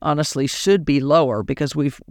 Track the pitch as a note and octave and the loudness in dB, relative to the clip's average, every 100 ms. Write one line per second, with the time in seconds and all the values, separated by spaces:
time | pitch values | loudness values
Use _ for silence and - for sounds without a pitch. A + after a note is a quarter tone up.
0 | - D3 D3+ C#3 C#3 - - G3 D3 C#3+ | -4 -2 -2 -2 -4 -2 2 2 2 0
1 | C3+ D#3 C#3+ G#2+ G2+ - D3 D3 C#3 - | 4 4 4 0 -4 -4 -4 -2 -2 -4
2 | - | -10